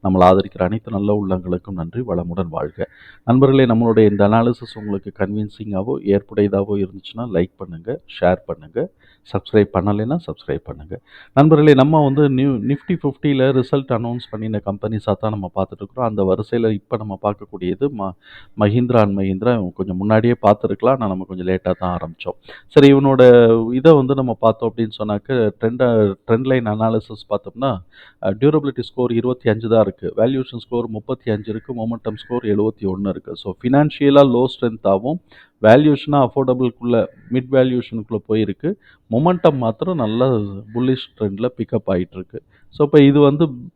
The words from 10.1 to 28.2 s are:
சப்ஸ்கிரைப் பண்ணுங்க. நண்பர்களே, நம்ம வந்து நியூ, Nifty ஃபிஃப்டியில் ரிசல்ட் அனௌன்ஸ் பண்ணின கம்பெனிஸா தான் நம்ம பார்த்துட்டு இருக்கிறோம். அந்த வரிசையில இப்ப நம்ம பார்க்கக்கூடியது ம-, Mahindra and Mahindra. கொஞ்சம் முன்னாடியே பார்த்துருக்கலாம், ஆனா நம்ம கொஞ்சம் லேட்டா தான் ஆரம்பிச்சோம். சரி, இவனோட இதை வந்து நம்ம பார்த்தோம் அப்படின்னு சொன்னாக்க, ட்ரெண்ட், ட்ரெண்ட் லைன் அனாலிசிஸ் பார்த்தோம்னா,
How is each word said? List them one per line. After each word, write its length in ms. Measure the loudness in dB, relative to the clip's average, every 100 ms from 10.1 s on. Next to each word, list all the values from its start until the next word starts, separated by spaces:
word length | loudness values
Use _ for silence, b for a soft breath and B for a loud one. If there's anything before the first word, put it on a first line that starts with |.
| -6 -8
சப்ஸ்கிரைப் 340 | -16 -8 -10
பண்ணுங்க. 360 | -10 -18 -16 -18 B B B
நண்பர்களே, 400 | 2 4 6 6
நம்ம 300 | 6 6 4
வந்து 240 | 2 2 2
நியூ, 240 | 2 0
Nifty 420 | -2 -2 -4 -4 -4
ஃபிஃப்டியில் 600 | -4 -4 -2 2 2 2
ரிசல்ட் 300 | 0 -2 -2
அனௌன்ஸ் 380 | -4 -4 -8 -10
பண்ணின 300 | -10 -6 -6
கம்பெனிஸா 500 | -6 -6 -6 -6 -2 -2
தான் 100 | -2
நம்ம 200 | -6 -8
பார்த்துட்டு 220 | -6 -6 -8
இருக்கிறோம். 320 | -16 -6 -4
அந்த 140 | -2
வரிசையில 480 | 0 0 -2 -2 -2
இப்ப 260 | -4 _ -8
நம்ம 220 | -8 -6
பார்க்கக்கூடியது 680 | -4 -6 -12 -8 -6 -4 -4 -4
ம-, 140 | -10 -10 B B B -2
Mahindra 380 | 0 2 2 2
and 220 | 2 0
Mahindra. 540 | -4 -2 -2 -2 -4
கொஞ்சம் 240 | -8 -8 -4
முன்னாடியே 380 | 0 2 2 0
பார்த்துருக்கலாம், 460 | 2 2 0 -2 -2
ஆனா 180 | -2 -4
நம்ம 180 | -6
கொஞ்சம் 220 | -8 -8 -4
லேட்டா 260 | -4 -2 -4
தான் 200 | -4 -6
ஆரம்பிச்சோம். 380 | -8 -12 -12 -12 B B B
சரி, 260 | 4 6
இவனோட 560 | 6 4 6 8 8 6 4 0
இதை 180 | 2 6
வந்து 220 | 6 4
நம்ம 200 | -2 -2
பார்த்தோம் 400 | 0 0 0 -6 -4
அப்படின்னு 140 | -6 -6
சொன்னாக்க, 520 | -6 -6 -4 -2 -2 -2
ட்ரெண்ட், 540 | -6 0 2 4 2 -2 -2
ட்ரெண்ட் 160 | -2
லைன் 220 | 2 0
அனாலிசிஸ் 640 | 0 -2 -2 -2 -6 -20 -6
பார்த்தோம்னா, 500 | -6 -6 -6 -6 -6 -10 b b b